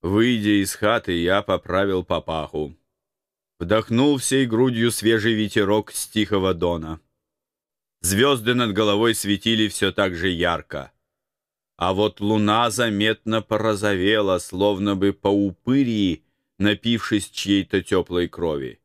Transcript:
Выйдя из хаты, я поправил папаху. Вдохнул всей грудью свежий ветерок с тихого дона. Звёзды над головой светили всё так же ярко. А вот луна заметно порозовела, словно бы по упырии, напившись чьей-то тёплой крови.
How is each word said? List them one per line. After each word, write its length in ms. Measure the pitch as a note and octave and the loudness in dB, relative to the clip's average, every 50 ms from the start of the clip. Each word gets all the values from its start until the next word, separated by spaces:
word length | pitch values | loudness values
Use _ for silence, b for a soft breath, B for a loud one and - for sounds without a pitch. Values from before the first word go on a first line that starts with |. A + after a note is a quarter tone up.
| - | -2
Выйдя 600 | E2+ F#2+ G#2 A2+ B2 B2 A2+ G#2 G#2 G#2 G2+ G2 | 0 2 2 2 2 2 0 2 2 2 2 2
из 120 | F#2 - | 0 -4
хаты, 380 | - - G#2 A2+ A#2 - - F2+ | -2 0 0 0 0 0 -2 -2
я 300 | E2+ E2+ F2 F#2+ G2+ G#2 | 0 0 2 0 0 0
поправил 600 | - G2 F2 - - F2 F#2 G2 G2 F#2+ F#2 F2+ | 0 -2 -2 -2 -2 -2 -2 0 0 0 -2 -2
папаху. 720 | _ F2+ E2 D#2+ - D#2+ D#2+ D#2 D2 - D#2 D2+ C#2+ D#2 _ _ _ _ _ _ _ _ _ _ _ _ _ _ _ _ _ | _ -4 -4 -4 -4 -6 -6 -6 -6 -6 -6 -6 -6 -10 _ _ _ _ _ _ _ _ _ _ _ _ _ _ _ _ _
Вдохнул 580 | F2 F2 G#2 A2 A2 - A2 A#2 C3 D3 D3 | -2 0 0 0 0 0 0 2 2 2 2
всей 300 | C3+ B2+ - C3+ C3+ C3+ | 0 -2 0 0 0 0
грудью 440 | A#2+ A2+ A2 B2+ C3 B2 A2+ A2+ A#2+ | 2 2 2 2 2 2 0 0 0
свежий 440 | A2 - - G#2+ A2+ A2+ G2+ A2+ A#2 | -2 0 0 2 2 2 2 0 0
ветерок 580 | G#2+ A2 G2+ - A2+ G#2 F#2+ G#2 G#2+ G#2 - - | 0 -2 0 0 0 2 2 2 0 0 -4 -8
с 160 | - - - | -10 -10 -6
тихого 460 | - A2 G#2+ F#2+ G#2 G2 F#2+ F#2+ F#2 | -2 -2 -2 0 0 0 0 0 -2
дона. 460 | E2 E2+ F2 F2 E2+ D#2 D#2 D#2+ D#2 _ _ _ _ _ _ _ _ _ _ _ _ _ _ _ _ _ _ _ _ | 0 -2 -2 -2 -2 -6 -8 -12 -12 _ _ _ _ _ _ _ _ _ _ _ _ _ _ _ _ _ _ _ _
Звёзды 540 | - F2 G2 G2 B2 C#3+ C#3+ B2 G#2+ A2+ B2 | -4 -2 2 4 4 4 4 2 0 0 0
над 180 | B2 B2 A2+ G2 | 0 0 -2 0
головой 420 | G2 A2 G#2 G2+ G2+ A2+ A#2 A2+ | 0 2 2 2 2 2 2 0
светили 540 | - - G2 G2+ G2 - A#2 A2+ A2 A2 G#2 | 0 0 -2 -2 -2 0 0 0 2 0 -2
всё 240 | G2 - - G2 F2 | -2 -2 -2 -2 0
так 220 | - G2+ F#2+ F2+ | 0 -2 -2 -2
же 160 | E2 F2 F#2+ | -4 -4 -4
ярко. 600 | F2+ E2 E2+ F2 E2+ D#2 D2 _ - D2 C2+ - _ _ _ _ _ _ _ _ _ _ _ _ _ _ _ _ _ | -2 0 0 -2 -2 -2 -6 _ -12 -12 -12 -12 _ _ _ _ _ _ _ _ _ _ _ _ _ _ _ _ _
А 160 | _ F2 F2+ F#2+ | _ -2 -2 0
вот 280 | F#2 G#2+ G#2+ - - | 0 0 -2 -2 -4
луна 500 | G2+ G#2 A2 G#2+ G#2+ G#2 G#2 A2+ A#2+ A#2+ | -2 0 0 2 2 2 2 2 0 0
заметно 720 | G#2 G2+ A#2+ A#2 G#2+ G2+ G#2 A2 A2 - _ A2 A2 A2+ G#2 | 0 0 -2 0 0 0 0 0 0 -2 _ -4 -4 -4 -2
порозовела, 960 | _ A2 G#2+ G#2+ A2+ G#2+ G2 G#2 G#2 G2+ F#2 F2+ G2 A2 A2 G#2 G2 F#2 F2+ | _ -4 -2 0 0 -2 0 0 -2 0 2 2 2 2 2 2 0 0 -2
словно 580 | - - - F#2 G2 G#2 G#2 F#2 G2+ G#2 G2+ | -2 -6 -4 0 2 2 2 2 0 -2 0
бы 160 | F#2+ F#2+ G2+ G2 | 2 0 0 0
по 160 | _ _ G2+ | _ _ 0
упырии, 960 | G2+ G2+ G2+ G2 F2+ _ _ - B2+ C#3 C#3 A#2+ A#2 G#2+ G2+ F#2 E2 - _ _ _ _ _ _ _ _ | 2 2 2 0 -2 _ _ -2 0 0 2 0 0 0 0 0 0 -2 _ _ _ _ _ _ _ _
напившись 720 | F#2+ G#2 G#2 F#2+ - A#2 A#2+ A2+ - - G#2+ G#2 G2 - | 0 0 0 0 0 -2 -2 -2 -2 0 -2 -2 -2 -4
чьей-то 540 | _ - - G2 G2+ G2 F#2+ - - G2 F2+ | _ -10 -2 2 2 2 2 0 -2 -4 -2
тёплой 460 | - - F#2 E2+ - F2 F2+ F2 E2 | 0 -2 -2 -2 0 -2 -2 -2 -4
крови. 520 | - - E2+ E2 D2+ C#2+ C2+ B1 A1+ _ _ | -4 -6 -4 -4 -4 -4 -6 -10 -12 _ _